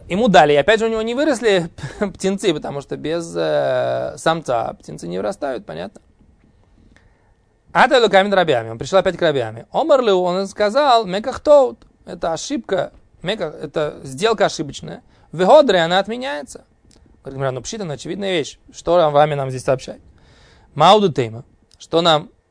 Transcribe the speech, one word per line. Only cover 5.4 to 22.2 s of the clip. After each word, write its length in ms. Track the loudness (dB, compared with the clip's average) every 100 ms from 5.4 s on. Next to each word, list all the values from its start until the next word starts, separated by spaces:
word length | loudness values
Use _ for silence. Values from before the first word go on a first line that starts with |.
| -8 -8 -10
понятно? 340 | -12 -12 -16 _ _ _ _ _ _ _ _ _ _ _ _ _ _ _ _ _
Ата 240 | 2 4 4
элокейну 380 | 6 4 4 2
Раби 180 | 2
Ами, 160 | 0 -2
он 80 | -8
пришёл 220 | -2 0
опять 180 | 0 0
к 40 |
Раби 180 | 0 0
Ами. 260 | -4 -8 -8
Омар 320 | -4 2 2
леу, 180 | 4 0
он 240 | 0 -2 -6
сказал: 600 | -4 -2 0 2 2 0
"Меках 320 | -6 -6 -4
тоут, 480 | 4 6 4 -2 _ _ -18
это 260 | -8 -6
ошибка, 640 | -6 -6 -8 -4 -4 -4 -10 _ _
меках, 320 | -8 -6 -8 -8
это 440 | -8 -6 -6 -6
сделка 420 | -14 -4 -2 0 0
ошибочная. 560 | -2 -10 -12 -14 -16 _ _ _
"Вегодре" — 480 | -2 6 6 6 2
она 180 | 2 0
отменяется". 680 | 0 -6 -8 -10 -12 -18 _ _ _ _ _ _
Говорит: 160 | -16 -6
"Гмара, 120 | -6
ну 100 | -6
пшита, 220 | -8 -10
ну 100 | -8
очевидная 380 | -10 -10 -6 -4
вещь, 280 | -2 -4 -10 _
что 260 | -10 0 2
Рав 180 | 4 4
Ами 180 | 4
нам 160 | 2 -4
здесь 140 | -4
сообщает?" 380 | -2 -2 -4 -18 _ _ _ _ _ _ _ 2
Мауду 360 | 4 6 4
тейма, 340 | 0 -4 -8 -18 _ _ _
что 220 | -4 0
нам, 280 | 2 2